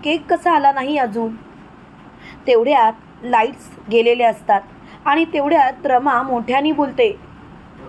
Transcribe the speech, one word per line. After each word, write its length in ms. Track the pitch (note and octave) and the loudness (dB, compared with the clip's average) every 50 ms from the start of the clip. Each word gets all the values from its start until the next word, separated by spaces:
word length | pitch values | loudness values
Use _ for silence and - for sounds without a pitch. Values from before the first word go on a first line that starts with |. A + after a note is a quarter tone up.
| - | -6
केक 300 | D4 D#4 E4 D4+ - F4+ | -4 -4 -4 -2 -4 -4
कसा 180 | E4 - F4+ | -2 0 0
आला 200 | E4 D4+ C#4 C#4 | 0 2 2 2
नाही 260 | C#4 C#4 B3+ C4+ D4+ | 0 0 -4 -4 -2
अजून?" 380 | D4 B3+ A3+ G3+ A#3 A3+ A3 A3+ A3+ - - - - - - - - - - - - - - - - - - - - - | -2 -2 -2 -4 -6 -6 -6 -8 -12 -18 -20 -20 -20 -20 -20 -20 -20 -20 -20 -20 -20 -20 -20 -20 -20 -20 -20 -20 -8 -2
तेवढ्यात 460 | - B3 A3+ A#3 C4+ D4 C4+ A3+ A3 A3+ - - - - - - | 2 2 2 4 2 2 2 2 2 0 -4 -14 -20 -20 -14 -8
लाईट्स 460 | A#3+ B3 A#3 A3+ C4 B3 - - - - - - G#3 | -2 0 0 0 0 -4 -10 -18 -20 -20 -18 -8 -2
गेलेले 320 | A3 A#3 A3+ A#3 A#3+ B3 A#3+ | 0 2 2 2 2 2 2
असतात 380 | A#3 G#3+ - - - G#3 G3 - - - - - - - - - | 0 0 -2 -2 0 0 0 -2 -6 -20 -20 -20 -20 -16 -8 -2
आणि 200 | - C#4 D#4+ E4 | -2 0 0 0
तेवढ्यात 600 | D#4+ E4 D4+ C#4 D4 E4+ D#4 C4+ B3+ C4+ - - | -2 -2 -4 -2 0 2 2 2 2 0 -4 -4
रमा 360 | C#4+ B3+ B3 C4+ D4 C4 A#3+ | 0 0 0 0 0 -2 -2
मोठ्याने 500 | C4 C4+ B3+ A#3+ A3 - B3 C4+ C#4 D#4 | -2 -2 -4 -6 -4 -2 -2 0 0 0
बोलते, 400 | D#4 D4 D4 C4+ - - A#3+ G#3+ G3+ - - - - - - - - - - - - - - | 0 -2 -2 -2 0 0 0 0 -2 -6 -16 -20 -20 -20 -20 -20 -20 -20 -20 -20 -20 -20 -20